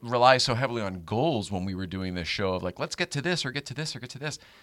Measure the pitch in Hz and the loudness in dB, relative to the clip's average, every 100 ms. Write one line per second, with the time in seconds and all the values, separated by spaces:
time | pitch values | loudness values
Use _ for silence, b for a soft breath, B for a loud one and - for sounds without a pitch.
0 | 117 120 127 127 135 117 131 120 98 92 | 0 6 8 8 6 2 0 0 -2 -4
1 | 82 107 160 120 92 95 95 92 95 95 | -2 0 2 0 -2 -4 -4 -4 -4 -4
2 | 92 90 80 - 95 92 90 - 156 - | -4 -4 -4 0 0 0 -2 -4 -6 -4
3 | 170 143 165 175 135 139 - 131 156 117 | -4 -2 -2 -2 -2 -6 -8 -8 -8 -8
4 | 131 127 147 - b b | -12 -10 -10 -10 b b